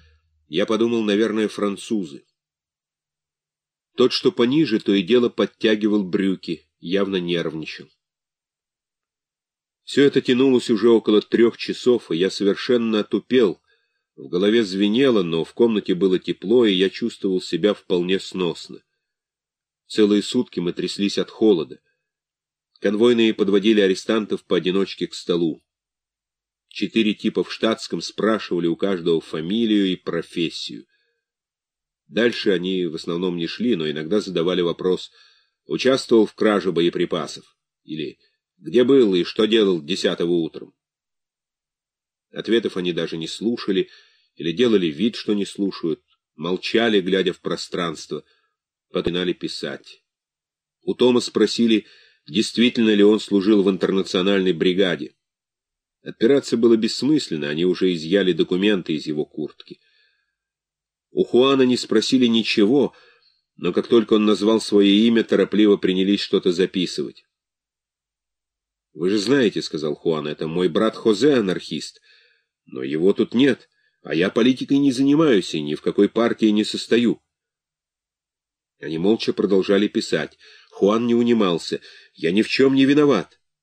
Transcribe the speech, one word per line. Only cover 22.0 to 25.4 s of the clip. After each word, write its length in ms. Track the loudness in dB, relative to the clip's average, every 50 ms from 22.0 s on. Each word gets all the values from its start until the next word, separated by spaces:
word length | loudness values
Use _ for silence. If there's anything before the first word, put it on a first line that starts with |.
| _ _ _ _ _ _ _ _ _ _ _ _ _ _ _ _
Конвойные 520 | -4 -2 0 2 4 4 4 4 2 2
подводили 480 | 2 0 0 2 2 2 2 4 4 4
арестантов 640 | 4 2 0 -2 -2 -2 -2 -2 -2 -4 -6 -8 -4
поодиночке 600 | -2 -2 -2 0 0 0 -2 -2 -4 -6 -8 -8
к 80 | -8 -10
столу. 500 | -8 -4 -2 -2 0